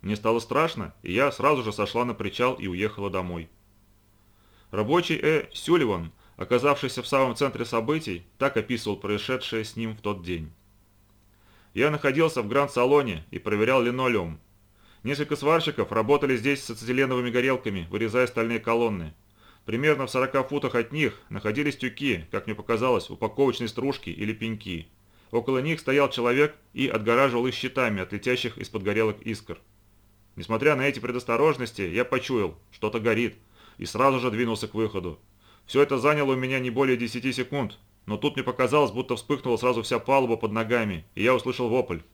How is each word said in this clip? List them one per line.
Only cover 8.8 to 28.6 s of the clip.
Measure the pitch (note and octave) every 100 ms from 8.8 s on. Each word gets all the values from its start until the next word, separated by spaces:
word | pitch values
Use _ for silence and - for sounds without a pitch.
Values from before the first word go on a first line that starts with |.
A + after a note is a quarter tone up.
| G#2+ G2
происшедшее | G2+ G#2 - C3 - A2+
с | G#2+ -
ним | A2+ G#2+
в |
тот | G#2 G2+
день. | E2+ F2 D#2 - _ _ _ _ _ _ _ _ _ _ _
Я | G2 C#3
находился | D3 D3 C3+ D#3+ D#3
в | G#2
Гранд-салоне | B2+ C#3+ B2 B2 D3 C3 E2+ -
и | F2+
проверял | - G#2 A2 C3
линолеум. | A#2+ B2 B2+ A2+ E2+ D#2 _ _ _ _ _ _
Несколько | - C#3+ D3 D3
сварщиков | C#3 E3 D#3 - G#2
работали | A2+ G#2+ C#3+ C3+ B2+
здесь | A2+ C#3
с | -
ацетиленовыми | A2+ A2+ B2+ C3+ B2+ B2
горелками, | A#2+ B2+ B2+ A2+ G2 E2+
вырезая | G2 A2 A#2 B2
стальные | - A#2 A#2
колонны. | A#2 A#2 A#2 G2 E2 D#2 _ _ _ _ -
Примерно | A2+ D3 C#3+ C3
в |
сорока | C3 B2+ C3+
футах | C3 C#3+ C#3 A#2+
от | A#2
них | D3 C#3 - -
находились | G2+ G#2+ A2+ D3 C3
тюки, | C3 A#2+ C#3 F#2+ D#2
как | G2+ -
мне | G#2
показалось, | G#2 A2+ C3 A#2 -
упаковочной | - A2 - C#3 A#2 A#2
стружки | - C3 C3+ -
или | - G#2
пеньки. | A2 A2+ A2 F#2+ E2+ D#2+ _ _ _ _
Около | A#2 A#2+ C3
них | C#3+ D#3
стоял | - C#3 C#3
человек | C3+ A#2+ B2+ D3+ - _
и | - B2+
отгораживал | A2+ G#2 A#2 C3+ A#2+ B2
их |
щитами | A#2+ C3 C#3 B2 G2+
от | F#2
летящих | G2+ - B2+ A#2+
из-под | A2